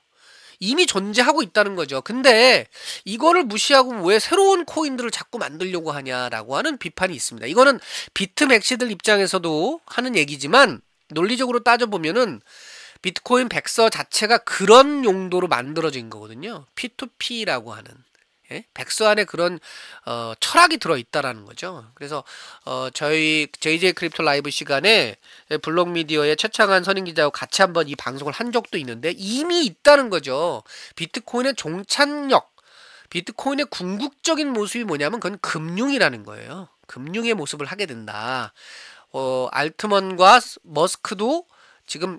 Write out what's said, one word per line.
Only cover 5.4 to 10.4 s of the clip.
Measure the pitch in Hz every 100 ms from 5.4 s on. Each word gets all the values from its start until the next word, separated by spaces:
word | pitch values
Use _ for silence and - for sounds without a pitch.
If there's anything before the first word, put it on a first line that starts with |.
| 139 156 185 180 160
하냐라고 | 147 131 127 123 110 110
하는 | 147 302 269
비판이 | 165 - 190
있습니다. | 135 - 113 117
이거는 | 208 277 226 - - -
비트맥시들 | - 190 - 294 226 - 240 247
입장에서도 | 190 - 208 185 185 165 156 208 330
하는 | - - 254
얘기지만 | 202 143 143